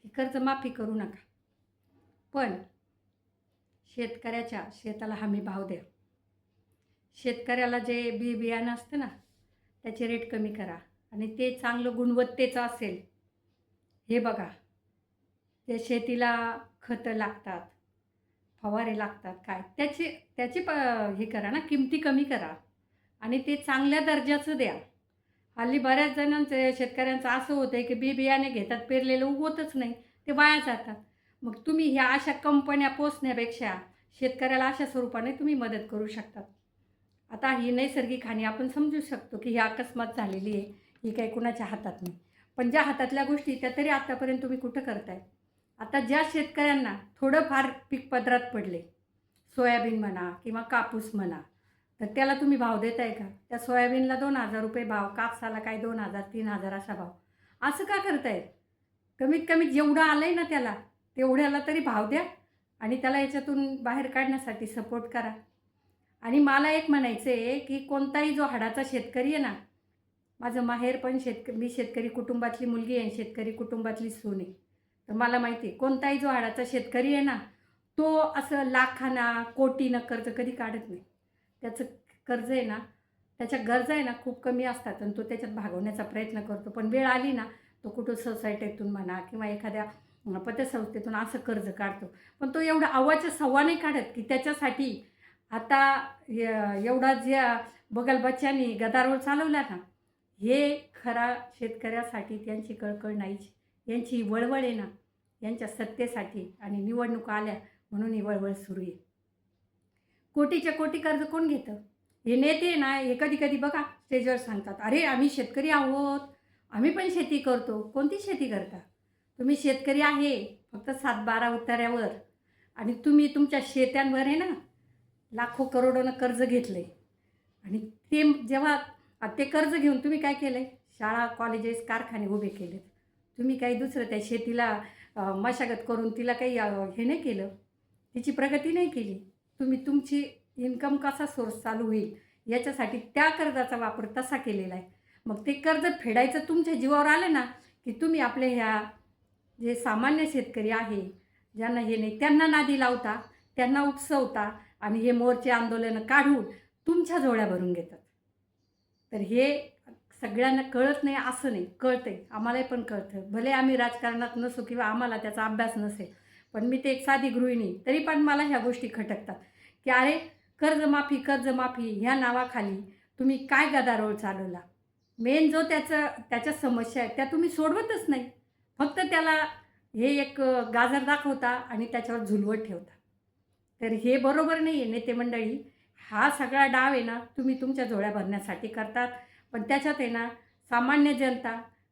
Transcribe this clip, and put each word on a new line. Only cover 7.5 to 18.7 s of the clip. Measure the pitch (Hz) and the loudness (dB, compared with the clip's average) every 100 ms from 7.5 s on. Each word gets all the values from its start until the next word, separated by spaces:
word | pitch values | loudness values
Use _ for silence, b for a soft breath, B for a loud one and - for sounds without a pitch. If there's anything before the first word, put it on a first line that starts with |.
| 247 247 240 | 0 0 0
जे | 240 240 233 | -2 -2 -2
बी | 214 240 226 | -4 -4 -2
बियाणं | 226 226 240 | -2 -2 -2
असतं | 240 - 294 | -4 -6 -6
ना, | 254 - _ _ _ _ _ _ | -6 -10 _ _ _ _ _ _
त्याचे | 226 220 233 | -12 -6 -4
रेट | 233 233 | -4 -4
कमी | 226 214 | -4 -4
करा | 208 185 170 - _ _ | -6 -10 -10 -16 _ _
आणि | 208 220 220 | -8 -8 -2
ते | 254 254 | -2 -2
चांगलं | 247 240 247 233 | -4 -2 -2 0
गुणवत्तेचं | 247 240 247 - 254 254 | 2 2 2 0 0 0
असेल. | 240 - 208 180 - _ _ _ _ _ _ _ _ _ - | -4 -4 -8 -8 -14 _ _ _ _ _ _ _ _ _ -2
हे | 233 | -2
बघा, | 226 214 175 - _ _ _ _ _ _ _ _ _ _ - | 0 -4 -8 -14 _ _ _ _ _ _ _ _ _ _ -8
ते | 233 | -6
शेतीला | 233 233 233 240 240 233 233 226 - _ | -2 -2 0 0 2 0 -2 -6 -12 _
खतं | - 226 233 | -8 -6 -2
लागतात, | 220 208 - 202 175 - _ _ _ _ _ _ _ _ _ | -2 -4 -6 -10 -10 -12 _ _ _ _ _ _ _ _ _
फवारे | 208 | -4